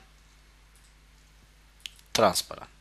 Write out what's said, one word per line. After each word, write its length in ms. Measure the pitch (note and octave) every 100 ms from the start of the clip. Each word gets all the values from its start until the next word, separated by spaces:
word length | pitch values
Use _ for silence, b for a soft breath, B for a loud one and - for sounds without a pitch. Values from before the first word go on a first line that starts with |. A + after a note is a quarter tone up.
| - - - - - - - - - - - - - - - - - - - - -
Transparan. 540 | - G#2+ F2+ - - - -